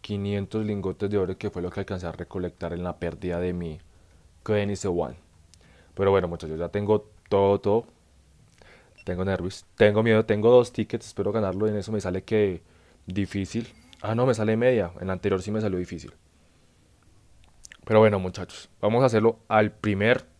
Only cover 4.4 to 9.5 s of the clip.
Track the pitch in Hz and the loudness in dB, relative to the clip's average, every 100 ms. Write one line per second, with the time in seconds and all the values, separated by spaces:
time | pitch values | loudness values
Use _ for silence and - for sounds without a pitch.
4.4 | - 104 101 101 98 87 71 - _ _ | -4 -2 -2 -4 -2 -2 -4 -8 _ _
5.4 | _ - - - _ - 98 98 90 85 | _ -20 -20 -20 _ -2 2 4 2 -4
6.4 | 80 80 85 101 104 104 - - - 98 | -8 -6 -4 -2 2 2 0 -18 0 4
7.4 | 98 101 101 110 - _ _ _ _ _ | 4 4 2 0 0 _ _ _ _ _
8.4 | _ _ - - _ - - 90 95 92 | _ _ -20 -20 _ -12 -8 -4 -2 -2
9.4 | 90 | -4